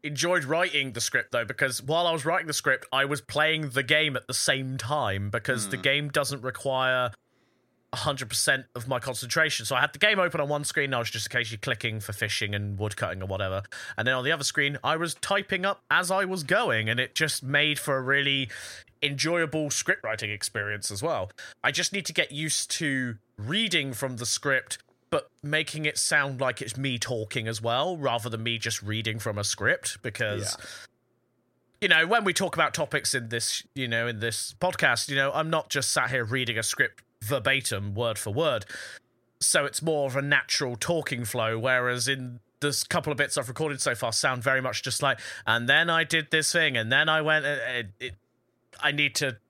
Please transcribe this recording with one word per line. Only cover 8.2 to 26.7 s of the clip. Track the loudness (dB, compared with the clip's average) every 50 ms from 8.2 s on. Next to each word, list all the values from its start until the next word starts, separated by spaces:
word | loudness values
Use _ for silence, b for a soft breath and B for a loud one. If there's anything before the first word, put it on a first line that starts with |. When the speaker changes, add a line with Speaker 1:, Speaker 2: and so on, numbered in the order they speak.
| -6 -4
Speaker 1:
percent | -2 0 2 2 2 2 0 _ _
of | -12 -4
my | -2 -4 -2
concentration. | -2 -4 -6 -6 -6 -2 0 2 2 2 0 -2 -2
So | 0 2
I | 2
had | 2 0 2
the | 2
game | 2 4 4 4
open | 2 2 2 -2
on | 0
one | 0 -2 -2 -2
screen, | -2 -2 -2 0
and | 0 0
I | -2
was | -2 -2
just | -4 -6 -6
occasionally | -2 -2 -2 -2 -2 -6
clicking | -6 -4 -4 -4 -2 -2 -4 -4 -4
for | -6 -8 -4
fishing | -2 -2 -2 0 -2 -2 -2 -2
and | -2 -2 -4 -4
woodcutting | -2 -4 -4 -2 -4 -4 -4 -4 -6
or | -4
whatever. | -4 -2 -2 -2 -2 -2 -4 -6 B B B B B B
And | 0 2
then | 2 2
on | 2 2
the | 0
other | 0 2 0
screen, | -2 0 2 0 0 -2 -2 0
I | 0 0
was | 2 0 -4 -4
typing | -6 -2 0 0 0 0 0 -4 0 0
up | 0 -2 -2 _ _
as | 2 2 4 4
I | 2 0 2
was | 0 -2 -4 0
going, | 2 2 4 4 4 2 2 2
and | 2 2 0
it | 0 -2 _
just | 0 0 0 0 -4 -2
made | 2 2 4 4 4 2 -2
for | 0 0 0
a | 0
really | 2 2 2 2 2 2 0 0 -2 -4 B B B B B B B B B _
enjoyable | -4 -2 -2 0 0 0 2 2 0 0 0 -2 -2 0
script | -2 -2 0 0 -2 0 0
writing | -4 -4 -2 -4 -6
experience | -6 -6 -6 -4 -4 -4 -4 -2 -4 -4 -4 -6
as | -4 -2 -2
well. | -2 -2 -2 -4 -6 -10 B B B B B 0
I | 0
just | 2 2 -2 0
need | -2 -4 -4
to | 0 0
get | 0 0 0
used | -2 -4 -2 -2 0 -2 -2 -2 -4
to | -2 -2 0 0 0 -2 -4 -6 -8 _ _ _
reading | -10 -4 -2 0 0 0 2 2 0 0 0 -4
from | -4 -4 -6 -4
the | -4 -4
script, | -2 -4 -2 0 0 0 0 0 -4 -12 -12 _ _ _ _ _ _
but | -2 -2 -2 -4 _ _
making | -6 -2 -2 -2 -2 -2 -6 -4 -4
it | -2 0
sound | 0 0 2 2 2 2 0 -2 -2
like | -2 -2 -2 -2
it's | -6 -8